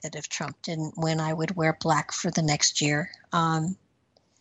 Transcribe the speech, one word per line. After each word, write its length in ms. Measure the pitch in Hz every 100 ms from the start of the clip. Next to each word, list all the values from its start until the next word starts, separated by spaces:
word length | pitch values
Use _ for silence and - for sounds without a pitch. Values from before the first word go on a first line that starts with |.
that 120 | 156 151
if 120 | -
Trump 340 | - 143 -
didn't 340 | - 160 156 170
win, 220 | 160 160
I 120 | 160
would 240 | 160 160 175
wear 220 | 160 156
black 320 | 165 147 -
for 180 | - 175
the 120 | 170
next 400 | 151 147 - -
year. 280 | 147 147 180 - _
Um, 460 | 170 165 160 165 190 _ _ _ _ _ _